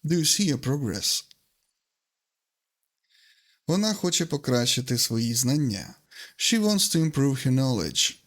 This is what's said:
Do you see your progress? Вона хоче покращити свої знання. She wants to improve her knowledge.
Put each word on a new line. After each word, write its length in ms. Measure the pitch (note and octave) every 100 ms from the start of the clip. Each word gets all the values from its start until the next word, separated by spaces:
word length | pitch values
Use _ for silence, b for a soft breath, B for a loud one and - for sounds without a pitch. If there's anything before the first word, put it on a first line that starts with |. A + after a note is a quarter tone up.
Do 100 | D3+
you 100 | E3+
see 300 | D#3 - G3
your 40 | C3
progress? 640 | B2+ C#3+ B2 - - - - - _ _ _ _ _ _ _ _ _ _ _ _ _ _ _ _ b b b b b b -
Вона 280 | F3+ G#3+
хоче 320 | G#3 F3 E3+ E3
покращити 720 | D3 - B2 A#2+ - B2 A#2+
свої 360 | - A2+ A#2
знання. 600 | A#2 B2 D3 C3+ G2+ - - _ B B B
She 240 | - A3+
wants 360 | G#3 G#3 - E3
to 160 | D#3+
improve 340 | C#3+ C#3 C3 C3+
her 40 |
knowledge. 680 | C3 C3+ A#2 D#2 - - -